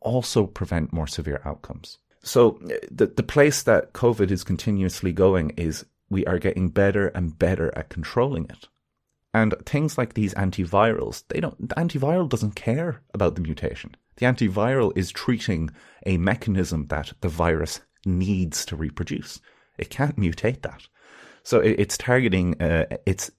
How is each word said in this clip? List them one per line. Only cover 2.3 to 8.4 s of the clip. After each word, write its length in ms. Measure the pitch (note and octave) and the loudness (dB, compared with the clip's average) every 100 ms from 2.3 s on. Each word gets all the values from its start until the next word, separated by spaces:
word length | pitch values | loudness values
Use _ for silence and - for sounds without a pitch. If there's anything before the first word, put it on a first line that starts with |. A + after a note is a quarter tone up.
| - A#2 - | 6 6 4
uh, 140 | - - - | -6 -8 -4
the, 160 | - A2+ | 0 0
the 160 | - | 0
place 400 | C3 D3 D3+ C#3+ | 0 4 4 4
that 300 | - G#2 - | 2 2 2
covid 400 | - A#2+ A#2 G2 | 0 0 2 0
is 100 | F#2+ | 0
continuously 720 | - F2+ - G2+ F#2 - F#2 | -2 -4 -2 0 0 -2 -2
going 380 | E2+ F#2 F#2 D#2 | 4 4 4 0
is 360 | - E2 D#2 - _ - | -2 -4 -4 -10 _ -4
we 180 | F#2+ E2+ | -2 0
are 120 | F2+ | 0
getting 300 | F#2+ - F2+ | 0 0 0
better 400 | G#2 G2+ G2+ G2 | 2 2 2 0
and 300 | F#2 E2+ D#2 | -2 -4 0
better 340 | E2+ F#2 E2 - | 0 2 -2 -4
at 120 | - | -8
controlling 560 | - D2+ - C3 B2+ | -10 -4 -2 0 -2